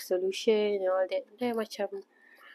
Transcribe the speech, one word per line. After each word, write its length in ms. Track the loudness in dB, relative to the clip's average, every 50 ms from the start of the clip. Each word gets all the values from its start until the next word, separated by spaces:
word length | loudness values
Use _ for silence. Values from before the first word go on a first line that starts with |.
solution 800 | 2 0 0 0 0 0 -2 0 2 4 4 4 4 2 0 0
and 80 | 2 2
all 160 | 2 2 2
that. 240 | 0 -2 -4 -6 -8 -8
Then 160 | -6 -4 -2
macam, 480 | -2 -2 -4 -4 -4 -4 -4 -4 -6 -8 -12 _ _ _ -20 -20 -20 -20 -20 -20 -20